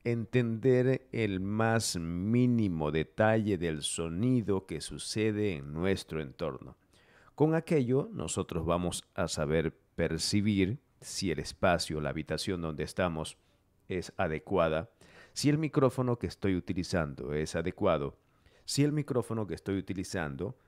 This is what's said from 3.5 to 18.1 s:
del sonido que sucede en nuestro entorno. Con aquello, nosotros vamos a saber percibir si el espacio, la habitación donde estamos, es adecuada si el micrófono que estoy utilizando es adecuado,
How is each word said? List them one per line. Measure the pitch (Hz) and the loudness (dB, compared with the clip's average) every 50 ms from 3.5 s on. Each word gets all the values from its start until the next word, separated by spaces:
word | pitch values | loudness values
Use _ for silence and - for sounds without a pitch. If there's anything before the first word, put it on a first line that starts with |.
| 101 | 0
del | 82 87 85 80 76 | 0 0 0 -2 -2
sonido | 71 - - - 107 82 82 87 110 127 131 123 104 92 98 95 - | -4 -6 -4 -4 -4 -4 -2 0 2 2 2 2 2 2 0 0 0
que | - 87 80 | -4 -8 -8
sucede | - - 73 73 - - - 110 107 110 107 104 107 104 87 | -8 -8 -10 -10 -8 -6 -2 0 0 0 2 0 0 0 -2
en | 73 69 71 | -4 -8 -8
nuestro | 73 80 87 98 98 90 - - 80 78 | -4 -2 0 0 0 0 -2 -6 -6 -6
entorno. | 76 67 65 - 85 76 65 - - 65 - _ _ _ _ _ _ _ _ - - - _ | -6 -8 -8 -6 -6 -6 -6 -6 -12 -16 -20 _ _ _ _ _ _ _ _ -20 -20 -20 _
Con | - 151 156 160 | 2 2 4 4
aquello, | 165 165 - 175 151 127 117 127 135 160 226 | 0 0 2 2 2 2 2 2 0 0 -2
nosotros | 220 139 - 85 - 98 92 - 85 85 80 | -6 -8 -8 -6 -4 -4 -4 -2 -4 -2 0
vamos | 82 85 87 90 87 - - - _ _ | 2 2 2 2 0 -2 -4 -10 _ _
a | - 90 82 | -4 -4 -2
saber | - - 78 73 78 82 76 80 - _ _ _ _ | -2 -2 0 2 2 2 2 0 -4 _ _ _ _
percibir | - 85 76 80 80 - - - 104 101 107 104 98 92 90 117 147 - _ _ _ | -2 -2 -2 0 -2 -2 0 2 2 2 2 2 2 2 2 0 -6 -8 _ _ _
si | - - - - 95 90 | -16 -10 -8 -4 -2 -2
el | 76 71 | -2 -2
espacio, | 73 - - - - 95 87 85 - - 78 76 | -4 -8 -6 0 2 2 4 2 0 -2 -4 -4
la | 76 71 | -4 -4
habitación | 67 80 76 - 92 78 - - 95 87 | -4 -6 -4 -4 -6 -4 -2 -4 -4 -4
donde | 85 80 78 71 76 | -4 -6 -4 -4 -6
estamos, | 78 - - 92 87 82 78 78 - - _ _ _ _ _ _ _ _ _ _ | -6 -2 -2 -2 0 0 -4 -6 -8 -10 _ _ _ _ _ _ _ _ _ _
es | _ 95 90 85 - - | _ -6 -6 -6 -8 -4
adecuada | - 98 82 78 73 - - 98 90 82 82 78 78 95 - _ _ - - - - - - _ | -4 -2 -2 -2 -4 -4 -2 2 4 4 4 2 0 -2 -6 _ _ -20 -20 -20 -20 -20 -14 _
si | - - 147 | 0 2 2
el | 147 | 2
micrófono | 151 160 147 - 147 135 127 - - 127 123 120 - | 2 0 0 2 4 2 4 2 0 0 0 0 -2
que | - | -2
estoy | 87 - - - 98 95 | -6 -6 -2 0 0 0
utilizando | 87 - - 92 92 85 - - 90 78 71 69 - 67 67 73 | 0 0 -2 -4 -4 -2 0 0 0 0 0 -4 -8 -6 -4 -2
es | 76 78 78 - | -2 -2 -2 -2
adecuado, | 85 82 92 - - 104 98 82 76 71 69 | -2 -2 -2 -2 0 2 2 4 2 0 -4